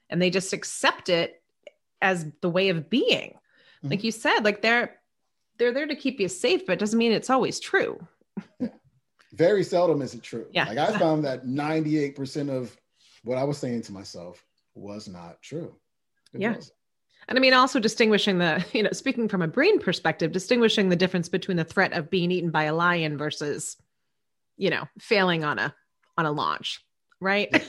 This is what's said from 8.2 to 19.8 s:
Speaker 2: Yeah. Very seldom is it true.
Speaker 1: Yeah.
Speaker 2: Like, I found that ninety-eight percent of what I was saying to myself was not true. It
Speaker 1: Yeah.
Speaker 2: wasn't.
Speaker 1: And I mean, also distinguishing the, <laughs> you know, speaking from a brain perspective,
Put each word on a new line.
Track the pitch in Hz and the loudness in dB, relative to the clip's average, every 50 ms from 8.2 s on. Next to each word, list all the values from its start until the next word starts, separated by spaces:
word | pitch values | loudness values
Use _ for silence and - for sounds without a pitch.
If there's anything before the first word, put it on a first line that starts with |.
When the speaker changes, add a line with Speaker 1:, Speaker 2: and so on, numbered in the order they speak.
| _ _ - 196 - _ _ - | _ _ -14 -14 -14 _ _ -8
Speaker 2:
Yeah. | 247 - - - _ _ _ _ _ _ _ _ _ _ | -8 -8 -8 -12 _ _ _ _ _ _ _ _ _ _
Very | - 98 160 185 214 196 170 | 0 2 4 4 4 4 2
seldom | - 185 175 180 170 151 143 | 2 2 2 4 2 2 0
is | 127 110 - | -2 -6 -10
it | 113 | -14
true. | - - - 113 - - | -14 -12 -12 -12 -10 -4
Speaker 1:
Yeah. | - 175 135 | -2 -2 -2
Speaker 2:
Like, | - 110 135 | 0 0 0
I | 160 196 - 190 | 0 0 2 2
found | 175 160 156 151 147 | 2 2 2 2 0
that | 135 131 123 131 | -2 -4 -6 -6
ninety-eight | 123 131 143 147 156 160 160 156 151 156 151 143 135 135 | -6 -4 -4 -2 -2 0 0 0 0 0 0 0 -2 -4
percent | 139 135 131 - 156 143 143 | -6 -8 -6 -6 -6 -4 -4
of | 131 127 123 110 - _ _ _ _ _ _ _ _ _ - | -4 -6 -6 -8 -14 _ _ _ _ _ _ _ _ _ -8
what | 117 127 | -4 -2
I | 127 139 | -2 -2
was | 147 143 | -2 -2
saying | - 139 127 120 113 110 | -4 -4 -4 -4 -6 -8
to | - 98 | -10 -14
myself | 95 98 - - 90 85 90 90 - _ _ _ _ _ _ - | -14 -14 -14 -14 -14 -16 -16 -18 -20 _ _ _ _ _ _ -20
was | 101 98 101 101 104 101 101 | -18 -14 -14 -14 -14 -14 -16
not | 90 87 87 85 - _ | -16 -16 -16 -18 -20 _
true. | - - - 78 - - - _ _ _ _ _ _ _ _ _ _ _ - | -18 -14 -12 -12 -12 -12 -16 _ _ _ _ _ _ _ _ _ _ _ -8
It | 156 | -4
Speaker 1:
Yeah. | 190 233 214 | -4 -4 -4
Speaker 2:
wasn't. | - - - _ _ _ _ _ _ _ _ _ _ - | -6 -10 -20 _ _ _ _ _ _ _ _ _ _ -8
Speaker 1:
And | - 233 | -2 0
I | 262 | 4
mean, | 262 262 262 | 6 6 6
also | 254 262 262 - | 6 4 4 2
distinguishing | 262 208 220 - - 226 220 208 196 - 208 190 175 | 2 0 0 2 4 4 4 4 4 2 2 2 2
the, | 175 165 151 - 175 - | 2 2 2 0 -2 -2
<laughs> | - | 0
you | 220 208 | 0 0
know, | - - | 0 0
speaking | - - 269 - 240 226 | -2 -2 -2 -2 0 -2
from | 208 202 180 | 0 0 0
a | 165 | 0
brain | 160 - 247 311 427 427 | 0 2 4 4 6 4
perspective, | - | 4